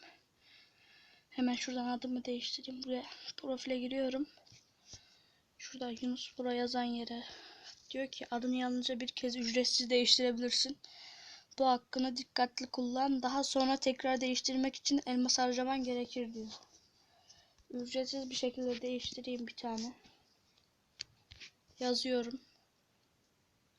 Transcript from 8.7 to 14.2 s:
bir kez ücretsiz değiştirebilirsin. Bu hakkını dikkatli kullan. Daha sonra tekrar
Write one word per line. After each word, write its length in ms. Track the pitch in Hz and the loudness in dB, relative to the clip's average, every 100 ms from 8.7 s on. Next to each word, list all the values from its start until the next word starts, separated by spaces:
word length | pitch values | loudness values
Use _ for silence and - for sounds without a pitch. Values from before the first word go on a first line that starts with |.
| 247 247 247 | 0 0 -2
bir 80 | 247 | -4
kez 280 | - 254 247 | -2 -2 0
ücretsiz 540 | 226 240 240 - 240 | 0 2 4 2 4
değiştirebilirsin. 880 | 247 247 - 247 233 247 - 262 285 - - - - - - - - | 6 8 6 6 2 0 2 0 -4 -14 -18 -18 -18 -18 -20 -8 4
Bu 100 | 262 | 6
hakkını 500 | 247 - 262 262 247 | 6 2 0 0 -2
dikkatli 540 | - - 247 - 254 | -4 0 0 0 -6
kullan. 500 | - 247 254 277 262 | -2 0 2 4 4
Daha 220 | 247 269 | 2 2
sonra 340 | 269 269 262 269 | 2 4 4 4
tekrar 440 | 269 262 262 262 | 2 2 2 2